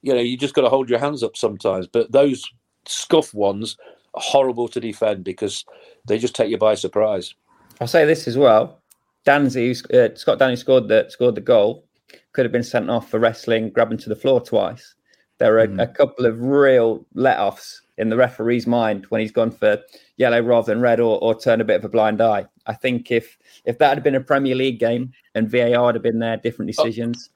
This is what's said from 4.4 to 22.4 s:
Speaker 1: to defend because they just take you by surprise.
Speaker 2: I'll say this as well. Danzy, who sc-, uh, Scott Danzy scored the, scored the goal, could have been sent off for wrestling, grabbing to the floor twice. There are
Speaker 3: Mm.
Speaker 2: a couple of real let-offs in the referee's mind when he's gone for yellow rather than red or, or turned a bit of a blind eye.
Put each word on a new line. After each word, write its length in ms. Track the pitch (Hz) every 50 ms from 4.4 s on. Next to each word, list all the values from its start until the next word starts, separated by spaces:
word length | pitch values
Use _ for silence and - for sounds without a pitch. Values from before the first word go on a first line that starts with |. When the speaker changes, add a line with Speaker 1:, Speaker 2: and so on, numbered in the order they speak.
| 135 131 120 117 120 113
Speaker 1:
to 100 | - 123
defend 460 | 113 113 104 - 113 107 104 98 90
because 400 | 98 90 - - 101 - - - _ - - - - _ _ _
they 120 | - 104 110
just 180 | 113 120 -
take 140 | - 113 104
you 80 | 113 90
by 180 | 107 107 107
surprise. 580 | - - 92 - 104 107 107 104 95 87 - - _ _ _ _ _ _ _ _ _
Speaker 2:
I'll 80 | 120 120
say 160 | - 170 151
this 240 | 151 156 - - -
as 100 | 117 131
well. 440 | 143 123 110 107 - - - _ _ _ _ _ _ _ _ _ _
Danzy, 420 | - 139 147 143 131 123 127 117 123
who 60 | 123
sc-, 200 | 123 - - -
uh, 160 | 127 120 110 -
Scott 220 | - - - 110 -
Danzy 200 | 135 131 123 120
scored 320 | - - 135 127 113 104
the, 160 | 107 107 - -
scored 280 | - _ 123 123 110
the 40 | 107
goal, 460 | 95 - 123 110 101 107 113 - _ _ _ _ _ _ - _ _ _ _
could 100 | - 131
have 80 | 117
been 100 | 110 123
sent 280 | 117 - - 123 - 87
off 200 | 120 117 - -
for 100 | - 110
wrestling, 500 | 117 113 117 - - - 117 113 113 107
grabbing 300 | - - 117 113 110 107
to 100 | - -
the 80 | 107 -
floor 240 | - 135 135 123
twice. 540 | - - - 107 98 - 120 120 - - _ _ _ _ _ _ _ _ _ _
There 220 | - 113 110 113
are 80 | 113 107
Speaker 3:
Mm. 140 | 98 92
Speaker 2:
a 60 | 117 120
couple 380 | - - 147 131 - - 123
of 160 | 117 110 113
real 640 | 120 131 139 143 143 135 131 123 113 113 110 - - _ _
let-offs 680 | - 127 131 113 - 104 101 - - - - - - _ _ _ -
in 120 | 110 113
the 80 | 110 120
referee's 500 | 127 123 123 - 110 117 120 120 117 120
mind 380 | 120 120 113 110 107 98 95 _
when 140 | - 110
he's 100 | 110 107
gone 200 | - 123 113 113
for 300 | 117 _ - 107 104 104 - _ _ - _ _ _ -
yellow 240 | 127 123 117 117
rather 320 | 117 120 120 117 110 113 107
than 80 | 117
red 180 | 123 120 117 113
or, 240 | 120 113 110 - -
or 160 | 113 110 110
turned 220 | - 131 117 113
a 40 | 110
bit 120 | 104 - -
of 80 | -
a 40 | 104
blind 300 | 107 113 107 107 107 104
eye. 280 | 113 113 107 101